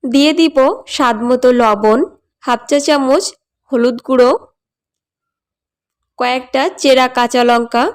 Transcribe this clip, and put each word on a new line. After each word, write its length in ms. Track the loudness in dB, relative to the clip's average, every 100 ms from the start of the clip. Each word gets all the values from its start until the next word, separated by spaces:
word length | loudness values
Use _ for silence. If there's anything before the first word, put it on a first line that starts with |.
দিয়ে 280 | 0 0 2
দিব 240 | 2 0 2 0 -2 -10
স্বাদ 300 | -4 -2 -2
মতো 260 | -2 0 2
লবণ, 460 | 2 2 2 0 0 -2 _ _ _
হাফ 180 | -6 -6 -2
চা 120 | -2
চামচ 440 | 0 0 0 -2 -2 -14 _ _ _
হলুদ 260 | -2 -2 -2
গুঁড়ো, 300 | -4 2 2 0 -6 _ _ _ _ _ _ _ _ _ _ _ _ _ _ _ _ -8
কয়েকটা 420 | -4 -4 -4 -4 -4 -2
চেরা 300 | 2 2 2
কাঁচা 340 | -2 -2 0
লঙ্কা। 400 | 2 0 0 -2 -2